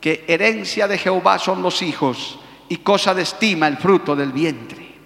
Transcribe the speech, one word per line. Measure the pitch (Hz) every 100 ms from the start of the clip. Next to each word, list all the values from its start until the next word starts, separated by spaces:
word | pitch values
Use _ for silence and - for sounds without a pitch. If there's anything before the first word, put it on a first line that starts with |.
que | 156 156 -
herencia | 165 208 220 190 - 202
de | 196
Jehová | - 185 180 185
son | - 185
los | 185 -
hijos, | 185 - 139 120 - - - - -
y | 170
cosa | - 202 202
de | 185
estima | 170 - 220 175 156
el | 139
fruto | 180 175 - 143
del | 139
vientre. | 131 165 127 - - - -